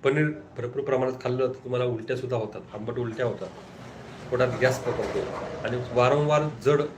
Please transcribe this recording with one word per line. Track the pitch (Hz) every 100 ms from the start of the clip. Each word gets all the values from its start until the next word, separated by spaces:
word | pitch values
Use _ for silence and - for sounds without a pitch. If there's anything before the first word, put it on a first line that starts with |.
पनीर | 135 147 151 151 - -
भरपूर | 120 135
प्रमाणात | 135 127 127 127
खाल्लं | 127 127 131
तर | -
तुम्हाला | 127 123 123
उलट्या | 113 - 127
सुद्धा | 123 120
होतात, | 104 - -
आंबट | 104 110 120
उलट्या | 117 110 120
होतात, | 98 90 - - - - - - - -
पोटात | 123 127 120
गॅस | 127 127
पकडतो | 123 113 101 101 95 - - -
आणि | 107 123 120
वारंवार | 120 123 143 147 151 151 123 117
जड | 147 147